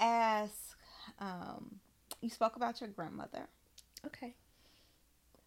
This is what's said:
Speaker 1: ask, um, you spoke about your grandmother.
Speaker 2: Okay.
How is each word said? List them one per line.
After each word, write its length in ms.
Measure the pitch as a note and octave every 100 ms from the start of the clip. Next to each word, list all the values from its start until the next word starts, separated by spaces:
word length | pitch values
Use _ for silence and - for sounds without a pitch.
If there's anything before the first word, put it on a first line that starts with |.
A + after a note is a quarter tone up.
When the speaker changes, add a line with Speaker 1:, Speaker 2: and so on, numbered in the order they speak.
Speaker 1:
ask, 720 | A#3 A#3 A3+ G#3+ G#3+ - - - - - - -
um, 540 | G3 F3+ F3+ - - G3 - _ - -
you 100 | A#3
spoke 280 | - A3+ A#3+
about 240 | A#3+ A#3
your 80 | A3
grandmother. 580 | G3 E3 - - - - _ _ - - - D4
Speaker 2:
Okay. 300 | - B3 A#3+ _ _ - _ _ _ _ _ _ _